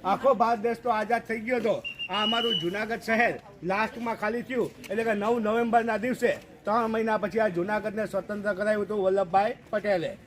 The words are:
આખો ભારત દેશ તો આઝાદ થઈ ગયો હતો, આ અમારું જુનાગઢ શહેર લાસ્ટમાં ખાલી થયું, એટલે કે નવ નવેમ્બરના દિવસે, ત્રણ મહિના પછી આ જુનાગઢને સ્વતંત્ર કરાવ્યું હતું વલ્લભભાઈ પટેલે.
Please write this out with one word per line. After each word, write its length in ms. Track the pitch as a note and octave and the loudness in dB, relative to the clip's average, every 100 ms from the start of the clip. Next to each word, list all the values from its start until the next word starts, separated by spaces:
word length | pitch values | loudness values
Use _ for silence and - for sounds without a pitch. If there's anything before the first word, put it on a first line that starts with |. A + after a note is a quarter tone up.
આખો 320 | F#3 G3 C4+ A3 | 0 2 4 4
ભારત 280 | A3+ A#3 | 4 2
દેશ 180 | A3+ A3+ | 0 -2
તો 60 | B3 | 0
આઝાદ 320 | G#3+ G#3+ A#3 A3+ | 0 2 -2 -2
થઈ 140 | A3+ A3 | -6 -2
ગયો 140 | B3 | 0
હતો, 160 | A3+ D3+ - - - | 0 -2 -4 -10 -4
આ 140 | F#3+ | -2
અમારું 360 | G#3+ A#3 A#3 - | 0 0 0 0
જુનાગઢ 420 | E3+ G3+ G#3+ A3+ - | -2 -4 -4 -4 0
શહેર 300 | A3+ A#3 C3+ - - | 2 2 0 -10 -10
લાસ્ટમાં 540 | E3 G3 A3 - A#3 A3 | -2 0 -2 -2 -6 -4
ખાલી 260 | G#3 A#3 | -2 -4
થયું, 260 | A3 B3+ E3+ - - | -4 -2 -2 -4 -6
એટલે 140 | G#3 | -2
કે 100 | A3+ | 0
નવ 220 | G#3 G#3 A#3+ | 0 0 0
નવેમ્બરના 600 | G#3 A3+ A#3 A#3 A3+ G#3+ | 2 2 4 4 2 -2
દિવસે, 320 | A#3+ B3 A#3 - - - | -2 0 0 0 -6 -10
ત્રણ 280 | - A3 A3 | 0 0 2
મહિના 280 | A3 A3+ G#3+ | 0 0 0
પછી 220 | G3 G#3+ G#3+ | 0 0 0
આ 100 | E3+ | 0
જુનાગઢને 500 | F#3 G#3+ G#3 G#3 G#3 | 0 -2 -2 -4 -4
સ્વતંત્ર 460 | G3 F#3 G#3 G3+ F#3 | -4 -4 -4 -4 -2
કરાવ્યું 280 | G#3 G#3+ G3 | 0 0 0
હતું 200 | G#3+ F#3+ | 0 2
વલ્લભભાઈ 500 | G3 F#3 F#3+ G#3+ C4 - | 2 2 2 2 -2 -4
પટેલે. 400 | G#3+ G3+ F#3+ D3+ - | -4 0 0 0 -8